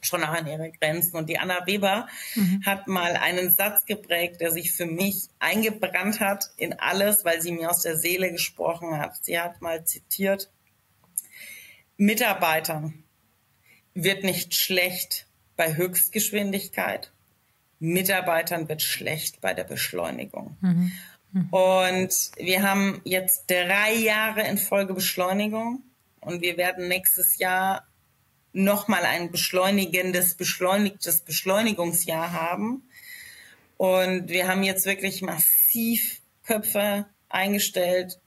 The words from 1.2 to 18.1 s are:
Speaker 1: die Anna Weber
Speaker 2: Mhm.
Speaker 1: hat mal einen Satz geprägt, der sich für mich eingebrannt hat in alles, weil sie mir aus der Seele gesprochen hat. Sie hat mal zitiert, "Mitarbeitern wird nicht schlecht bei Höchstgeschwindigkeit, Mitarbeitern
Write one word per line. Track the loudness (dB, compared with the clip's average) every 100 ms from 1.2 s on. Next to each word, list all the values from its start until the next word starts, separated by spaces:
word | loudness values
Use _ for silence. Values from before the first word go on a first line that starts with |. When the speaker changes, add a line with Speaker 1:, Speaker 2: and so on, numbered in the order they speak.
| -4
Speaker 1:
die | -2
Anna | -2 -2 0
Weber | 0 2 2 -2 -12 -8 0
Speaker 2:
Mhm. | 2 2 0
Speaker 1:
hat | -2 0
mal | 0 2 4
einen | 4 2 2
Satz | 2 2 0 -2
geprägt, | -6 -2 0 0 -2
der | -2
sich | -2 -4
für | -4 -4
mich | 0 0 -2 -8 _
eingebrannt | 0 2 0 -2 -4 -2 -2 0
hat | 0 0 -6 -6
in | -6 -4
alles, | -2 2 2 2
weil | 2 0
sie | -2
mir | -2 -2
aus | -2
der | 0 0
Seele | 0 0 0
gesprochen | -2 -6 -2 -2 -2 -4 -4
hat. | -6 -6
Sie | -4 -2
hat | -4 -6
mal | -6 -6 -4
zitiert, | -8 _ -2 0 0 -4 _ _ _ _ _ _ -12 -12 -20 -20 -20 -20 -20 _ _
"Mitarbeitern | 4 4 2 4 2 2 0 -4 -6 -10 -18 _ _ _ _ _ _ _ _
wird | -4 -2 0
nicht | 0 -2 -2 -2
schlecht | 0 2 0 -2 -6 -8 -10 _ _ -2
bei | 0 2
Höchstgeschwindigkeit, | 0 2 0 0 -2 -2 -2 -2 -4 -4 -2 -4 -8 _ _ _ _ _ _ _
Mitarbeitern | -2 0 2